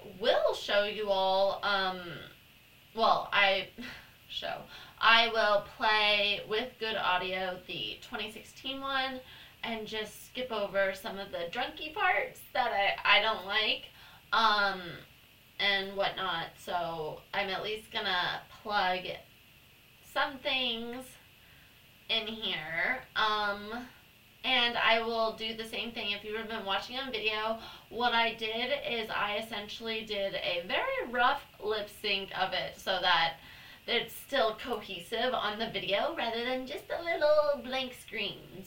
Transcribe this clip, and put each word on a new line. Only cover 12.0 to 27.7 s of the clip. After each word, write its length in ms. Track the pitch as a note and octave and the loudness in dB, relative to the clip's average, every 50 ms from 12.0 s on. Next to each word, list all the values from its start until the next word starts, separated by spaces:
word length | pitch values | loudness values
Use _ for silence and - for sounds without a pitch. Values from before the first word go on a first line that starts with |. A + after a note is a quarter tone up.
| G4 F#4 - - B3+ - - - - - - | 2 4 4 2 0 -4 -8 -14 -10 -4 0
that 180 | C4+ B3 A#3 | 0 2 2
I, 240 | G#3+ G3 G3+ G3 - - - - G3+ | 4 2 2 2 2 2 4 6 6
I 40 | G#3 G#3 | 6 6
don't 200 | A3 A3 F3+ F3+ | 4 0 0 -2
like, 420 | F#3+ G#3 G#3+ G#3+ A#3 C4+ - - - - - - - - - - - | -2 0 2 2 2 0 -2 -4 -14 -20 -20 -20 -20 -20 -18 -4 0
um, 680 | - A3 A3+ G#3+ G#3 G#3 G3+ G3 F#3+ F#3 F3+ E3+ D3 - - - - - - - - - - - - - | 4 6 6 6 6 6 4 2 2 -2 -6 -10 -10 -12 -14 -18 -20 -20 -20 -20 -20 -20 -20 -14 -4 0
and 360 | F#3+ G3+ G3 G3 F#3+ G3 G3+ | 2 2 2 2 0 -2 0
whatnot. 540 | F#3+ F#3+ - - - F#3+ F#3 E3+ E3+ F#3 - - - - | 0 0 0 0 -2 -2 -2 -2 -2 -4 -6 -10 -12 -6
So 600 | - F3+ F3 E3+ E3 E3 D#3+ D#3 D3+ - - - - - | -2 -2 -2 -2 -2 -4 -4 -4 -6 -6 -10 -10 -6 -2
I'm 160 | G3 G3+ F#3+ | -2 -2 0
at 140 | F#3 - - | -2 -4 -4
least 260 | G#3 G#3+ A3 - - | -4 -6 -6 -8 -6
gonna 520 | - A3 G#3+ G3 F#3 F3 E3+ - - - - - - - | -4 -4 -2 0 0 0 0 0 -2 -6 -8 -12 -18 -12
plug 380 | - A3 G#3 G3+ F#3+ F#3 F3+ F#3 F3+ F3 - - - - - - - - - - - - - - - - - - - - - | -6 0 2 2 4 4 2 0 -2 -6 -8 -10 -12 -18 -20 -20 -20 -20 -20 -20 -20 -20 -20 -20 -20 -20 -20 -20 -14 -4 0
some 240 | C#4+ D4 D4 C#4 | 0 0 0 -2
things 720 | B3+ - D4 C4 B3+ B3+ B3 A3+ A3+ A#3 A#3+ A#3+ B3+ B3+ - - - - - - - - - - - - - - - - - - - - | -4 -2 -2 0 0 0 -2 -2 -4 -6 -8 -8 -10 -10 -14 -16 -20 -20 -20 -20 -20 -20 -20 -20 -20 -20 -20 -20 -20 -20 -20 -20 -12 -6
in 200 | - A3 A3+ G#3+ | -2 -2 -2 -2
here. 760 | G#3+ A3+ A3 G#3+ F#3+ F3+ F3 D#3 D#3+ D#3+ E3+ F3 - - - - - - | -4 -6 -6 -4 -4 -4 -4 -4 -4 -2 0 0 0 0 -2 -6 -6 -2
Um, 720 | - A3 G#3+ G#3+ G#3+ G#3 G#3 G3+ G#3 G#3 G#3+ A3+ A#3+ B3+ B3 - - - - - - - - - - - | 0 2 2 2 2 0 0 -2 -4 -6 -8 -8 -8 -10 -12 -16 -20 -20 -20 -20 -20 -20 -20 -14 -6 -2
and 320 | C4 B3+ B3 A#3+ A#3 A#3 | 0 2 2 2 2 2
I 240 | A3 A3+ A3+ A3+ A3+ | 2 4 4 4 4
will 320 | A3+ A3+ A#3 A3+ A3+ A3 - | 4 2 0 2 2 0 0
do 220 | A3 A3+ A3 A3+ | -4 -6 -6 -6
the 100 | A3 A3 | -6 -8
same 260 | A3 - G3 G#3+ A#3 | -8 -6 -6 -6 -6
thing. 200 | A#3 A#3 G#3+ G#3 | -6 -6 -4 -4
If 120 | G#3 G3+ - | -4 -4 -6
you 120 | G#3+ G#3+ | -6 -6
have 100 | A3+ A3 | -6 -4
been 160 | G#3+ A3+ G#3+ G3 | -4 -6 -4 -2
watching 360 | G3 F#3+ - - - B3 C4 | -2 -2 -2 -2 -4 -6 -6
on 100 | C4+ C4 | -6 -4
video, 480 | A#3+ G3+ G#3 A3 G#3+ G#3+ A3 A3 A3+ A3+ - - | -4 -2 -2 0 0 0 0 -2 -2 -4 -6 -12